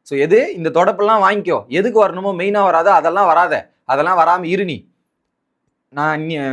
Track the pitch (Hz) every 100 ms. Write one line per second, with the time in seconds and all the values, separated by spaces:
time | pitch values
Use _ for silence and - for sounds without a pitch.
0 | - 139 151 214 294 180 160 165 190 202
1 | 208 220 190 208 175 139 104 143 214 220
2 | 196 175 196 185 190 208 196 165 175 185
3 | 156 180 190 165 175 139 - _ - 139
4 | 160 185 165 180 170 185 190 120 - _
5 | _ _ _ _ _ _ _ _ _ 143
6 | 151 156 160 156 135